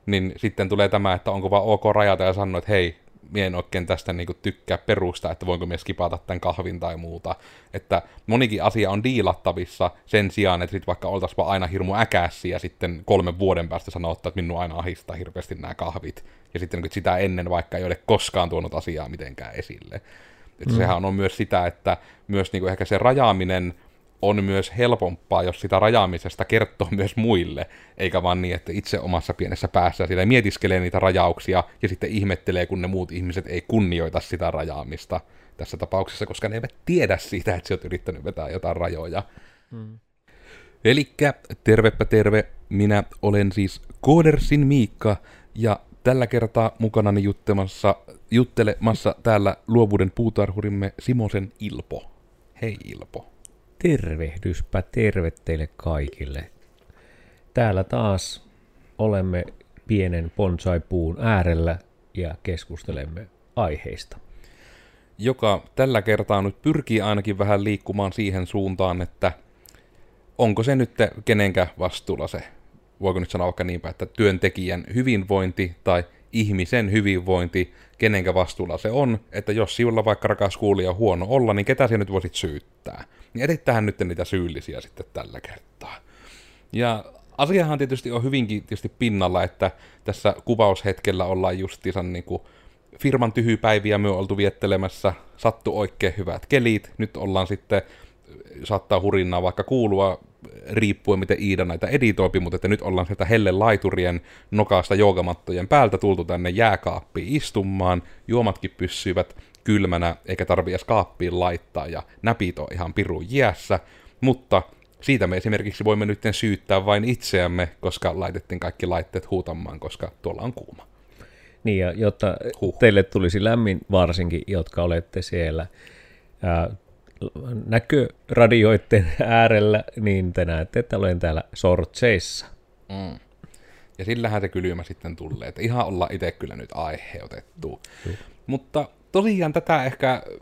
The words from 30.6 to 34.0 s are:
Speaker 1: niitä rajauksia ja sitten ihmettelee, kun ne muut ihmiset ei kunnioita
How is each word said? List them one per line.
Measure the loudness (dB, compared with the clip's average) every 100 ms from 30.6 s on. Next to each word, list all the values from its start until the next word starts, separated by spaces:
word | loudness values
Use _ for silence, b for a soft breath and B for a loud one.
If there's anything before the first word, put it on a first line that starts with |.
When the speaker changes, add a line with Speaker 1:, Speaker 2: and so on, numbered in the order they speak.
| 0 0
Speaker 1:
niitä | 0 0
rajauksia | 2 4 2 0 -2 -2 -2 B
ja | -6
sitten | -4 -4
ihmettelee, | -2 0 -2 -2 -2 -2
kun | -4
ne | -4
muut | -4 -4
ihmiset | -6 -6 -6 -6
ei | -8 -2
kunnioita | 0 2 0